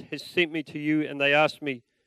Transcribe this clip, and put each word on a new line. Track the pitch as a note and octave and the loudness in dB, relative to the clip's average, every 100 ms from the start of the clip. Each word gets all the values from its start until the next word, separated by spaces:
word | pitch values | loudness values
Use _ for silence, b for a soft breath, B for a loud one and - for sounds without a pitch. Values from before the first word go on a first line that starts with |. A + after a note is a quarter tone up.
| - | -14
has | D3 | -14
sent | - F3+ E3 | -4 -2 0
me | D#3+ | -2
to | C#3+ D3+ | -8 -6
you,' | D3 D3+ | -2 0
and | C#3+ C#3+ | -2 0
they | C#3+ | 2
ask | D3 D3+ - | 4 4 0
me, | D3 B2 _ _ | -8 -8 _ _